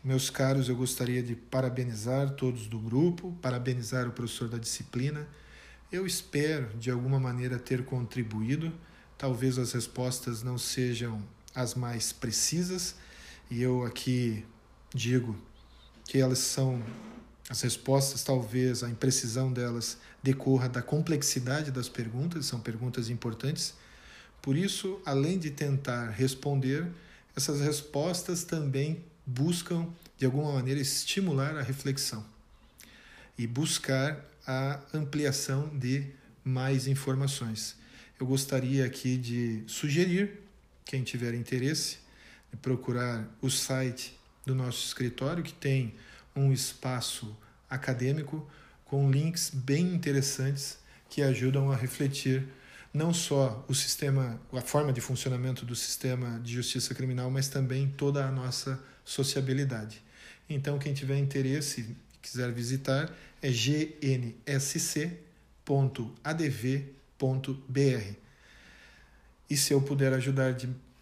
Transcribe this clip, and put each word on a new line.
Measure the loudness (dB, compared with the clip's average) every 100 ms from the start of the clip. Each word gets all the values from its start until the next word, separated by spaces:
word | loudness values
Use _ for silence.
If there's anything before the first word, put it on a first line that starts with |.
meus | 2 0 0
caros, | 2 4 4 2
eu | 0
gostaria | -2 0 0 0
de | -2
parabenizar | -6 -2 0 0 0 -4 -4 0 2 0
todos | 0 -2 -2 -6
do | -6
grupo, | 0 4 4 2 -6 -4
parabenizar | -2 0 0 -2 -2 -2 -2
o |
professor | -4 -6 -4 -4
da | -4
disciplina. | -6 -6 -4 -2 -2 -2 -8 -14 -20 -20 -20 -20 -8
Eu | -4 -2
espero, | -4 -2 0 2 0 -2 -4
de | -2
alguma | 0 2 2
maneira, | 2 0 -2 -4
ter | 0 -2
contribuído. | 0 -2 -2 -2 -2 0 0 0 -2 -6 -16 -20 -20 -4
Talvez | -2 2 2 2
as | 0
respostas | -2 -4 -4 -2 -2 -4 -4
não | -4 -4
sejam | -4 0 0 0 -4 -4 -8 -14 -12
as | -4 -2
mais | -2 -2 -2 -4
precisas, | -4 -2 0 2 2 0 -2 -6 -8 -20 -20 -20 -20 -6
e | 0
eu | 2 2
aqui | 0 -4 0 2 2 -2 -6 -18 -20 -20 -8
digo | -2 2 2 2 -8 -12 -20 -20 -20 -20 -20
que | 0 4
elas | 4 4
são, | 0 2 2 2 -4 -10 -14 -16 -20 -20 -8
as | -2
respostas, | -2 -2 4 4 4 0
talvez | 2 0 2 2 2 2
a | -2
imprecisão | 2 2 4 0 0 0
delas | 0 -2 -2 -4 -8 -16 -2
decorra | 2 2 4 4 4
da | -2
complexidade | 0 0 2 2 2 0 0 -2 -2
das | -4 -4
perguntas, | -6 -4 -2 -2 -2 -4
são | -4
perguntas | -4 -4 -4 -4 -4
importantes. | -4 -4 -2 -4 -2 -6 -8 -20 -20 -20 -20 -20 -8
Por | 0 2
isso, | 2 0 -4 -4
além | 0 2 2 0
de | -2
tentar | -2 0 0 0 -2 -2
responder, | 0 0 0 0 2 2 0 -2 -8 -18 -20 -12
essas | -4 -2 2
respostas | 2 0 -2 -2 0 -2 -2 -4
também | -2 -2 0 0 0 -2 -8 -14
buscam, | -6 2 2 2 0 -2 -2 -8 -20 0
de |
alguma | 2 2 0
maneira, | 0 0 0
estimular | 0 -2 0 0 2 2 0 -2
a |
reflexão | -4 -2 -2 -2 -2 -6 -12 -20 -20 -20 -20 -20 -20 -20 -20 -20 -16 -6
e | -2
buscar | 0 0 0 2 2 2 -2 -10 -16 -4
a | -2 0 -2 -4
ampliação | -4 -2 0 0 0 0 0 0
de | -2 0 0 -2 -10 -20 -8
mais | -2 0 4 2 2
informações. | 0 2 0 0 0 -4 -4 -6 -10 -20 -20 -20 -6
Eu | 0
gostaria | 2 2 0 2 2 2
aqui | 0 0 0
de | 0 0 0 -2 -6
sugerir, | -4 0 4 4 4 2 -4 -20 -20 -20 -20
quem | -6 -4
tiver | -2 -2 -2
interesse, | -2 -2 0 0 0 -2 -6 -16 -20 -20 -20 -16
de | -6
procurar | -2 0 0 -2 -2 -4 -6 -4
o | -2
site | 0 0 0 0 -4 -10 -14 -20 _ -2
do |
nosso | 0 0 -2 -6
escritório, | -4 -4 -2 -2 -2
que | -4
tem | -4 0 2 0 -6 -20 -20 -10
um | 2 4
espaço | 4 0 -4 -4 -2 -4 -6 -8 -12 -20 -20 _
acadêmico | -4 -2 0 2 0 -2 -6 -8 -18 -20 -20
com | -2 4 6
links | 6 4 0 -2
bem | -2 2 2 4
interessantes | 2 2 2 2 0 0 0 -4 -10 -20 -20 -8
que | 2
ajudam | 2 4 4 4 4
a | 2
refletir | -2 0 0 2 2 2 0 -10 -20 -20 -6
não | 0 2
só | 2 4 4 4 2 0
o |
sistema, | 0 2 0 2 4 2 -4 -6
a | -6
forma | 2 2 4
de | 0
funcionamento | 0 -2 0 0 0 -2 -4
do |
sistema | -4 -4 -2 -2 -2 -2 -4
de | -4
justiça | -2 -2 -2 -2
criminal, | -2 -2 0 0
mas | 0 0
também | 0 0 2 0
toda | 2 2 2
a | 0
nossa | 0 -2 -4 -4 -6 -8 -20
sociabilidade. | -8 -2 0 0 0 2 0 -2 -6 -12 -20 -20 -20 -20 -6
Então, | -4 -2 -2
quem | -2
tiver | -2 0 2
interesse | 2 2 2 0 -2 -4
e | -8 -10 -16 -20
quiser | -10 -4 -2
visitar, | -2 -2 -2 2 0 0 -8 -20 -6
é | 0
G | 2 2 2 0 -2
N | 0 2 0 -8 -2
S | 0 0 -2
C | -2 -2 -2 -6 -16 -20 -20 -16
ponto | 0 4 4 0 -8 -6
A | -4
D | 0 0
V | 0 -2 -2 -4 -16 -20 _
ponto | 0 0 -2 -6 -2
B | 4 4
R. | 4 -4 -10 -16 -20 -20 -20 -20 -20 -20 -20 -20 -20 -20 -20 -2
E | 0
se | 4
eu | 4
puder | 4 4 4
ajudar | 4 2 2 2
de | 0 -4 -8 -12 -20